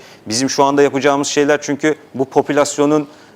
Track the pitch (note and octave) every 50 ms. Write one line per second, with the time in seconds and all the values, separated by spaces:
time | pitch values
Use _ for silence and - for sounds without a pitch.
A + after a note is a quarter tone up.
0 | - - - - - - G#2+ A#2 C3+ C3 - - C#3+ C3+ C#3 C#3+ C#3+ C#3 A#2+ C#3
1 | B2 C#3+ C#3 C#3 C#3+ - - D3 D3 C#3+ D3+ C#3+ - - C#3+ C3 - D#3 D3 -
2 | - - - A#2+ C3+ C3 - D3 C3+ - D3 C#3 C#3+ C#3 - - C#3+ D3 D3+ D3+
3 | D3 C#3+ - - - - -